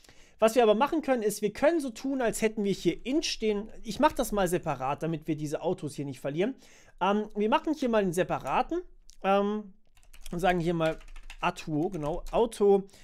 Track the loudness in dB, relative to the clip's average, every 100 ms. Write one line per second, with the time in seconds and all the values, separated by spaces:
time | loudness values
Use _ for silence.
0 | -20 -20 -20 2 4 6 6 6 4 2
1 | 0 0 0 0 -2 2 2 2 -2 -6
2 | -4 0 0 0 -2 0 -2 0 0 -2
3 | -2 -2 -2 -2 -2 -2 -6 -12 -10 0
4 | 2 2 -2 0 0 0 -2 -4 -4 -4
5 | -4 -4 -4 -6 -4 -4 -4 -4 -6 -8
6 | -8 -8 -6 -2 -2 -4 -16 -20 -20 -2
7 | 0 0 -2 -2 2 2 0 -2 0 2
8 | 2 0 0 -2 -2 -2 0 -4 -8 -16
9 | -20 -6 2 2 2 -2 -8 -18 -20 -20
10 | -20 -14 -8 0 0 2 0 0 0 -2
11 | -10 -16 -16 -6 -4 -4 -4 -2 -2 -2
12 | -4 -6 -2 0 0 4 6 6 4 -12